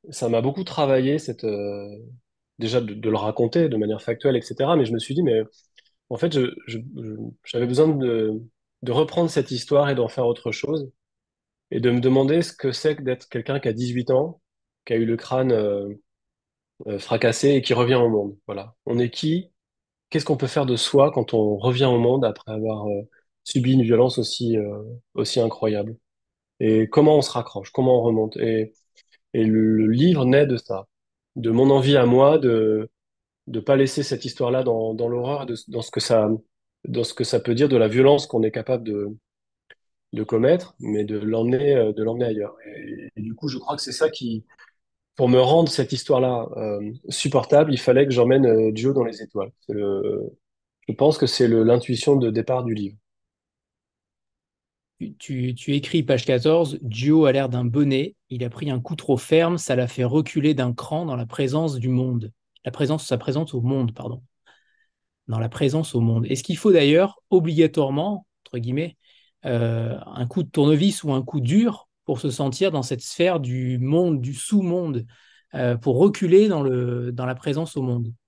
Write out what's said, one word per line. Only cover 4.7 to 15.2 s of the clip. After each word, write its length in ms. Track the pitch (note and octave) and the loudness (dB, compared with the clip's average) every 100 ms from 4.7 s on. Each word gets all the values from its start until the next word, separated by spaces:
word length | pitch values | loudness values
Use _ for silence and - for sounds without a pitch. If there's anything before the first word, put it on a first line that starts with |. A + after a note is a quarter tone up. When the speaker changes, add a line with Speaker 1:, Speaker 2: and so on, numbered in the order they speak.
Speaker 1:
Mais 100 | E3 | 2
je 80 | A2+ | 2
me 60 | A2+ | -2
suis 140 | - | -4
dit, 100 | C#3 | -2
mais 200 | D#3+ A2 G#2+ _ _ _ _ _ _ | 2 0 -2 _ _ _ _ _ _
en 80 | A#2 | -4
fait, 160 | E3 | -2
je, 220 | D3+ B2 - | 0 -2 -6
je, 140 | - A2+ B2 | -12 -12 -12
je, 200 | - A2+ G#2+ A#2 A#2+ | -14 -12 -12 -14 -16
j'avais 240 | - A#2+ B2 | -8 -4 0
besoin 220 | B2 D#3+ | 4 4
de, 520 | D3 B2+ A2+ A2 A2 A#2 _ _ _ | 2 0 0 -2 -4 -10 _ _ _
de 100 | B2+ | -2
reprendre 380 | B2 D#3 - E3 | 0 0 0 0
cette 220 | - C3 | -2 -4
histoire 380 | B2 - C#3+ C#3+ | -6 0 2 2
et 60 | |
d'en 120 | B2+ A2+ | 0 -2
faire 180 | - | 0
autre 260 | A#2+ A#2+ A#2 | -2 -2 -6
chose 380 | G#2+ C#3 D#3 C3+ _ _ _ _ _ _ _ _ | -6 -4 -6 -6 _ _ _ _ _ _ _ _
et 120 | B2+ | 0
de 100 | B2 | 2
me 80 | A#2+ | 2
demander 420 | B2+ C3+ C3+ E3 | 4 4 4 0
ce 120 | E3 | -2
que 180 | - C3+ | -6 -6
c'est 240 | B2+ D#3 | -2 -4
que 80 | D3 | -2
d'être 240 | C3 B2 - | -6 -6 -6
quelqu'un 320 | A#2+ A2+ C#3 | -10 -6 -4
qui 80 | B2 | -4
a 60 | |
dix-huit 360 | A2 B2 B2 A#2+ | -4 -4 -4 0
ans, 320 | C3 D#3 E3+ _ _ _ _ | 0 0 -8 _ _ _ _
qui 80 | - | -4
a 20 | |
eu 100 | A2+ | -2
le 120 | A2+ | 0
crâne, 340 | A#2 | -2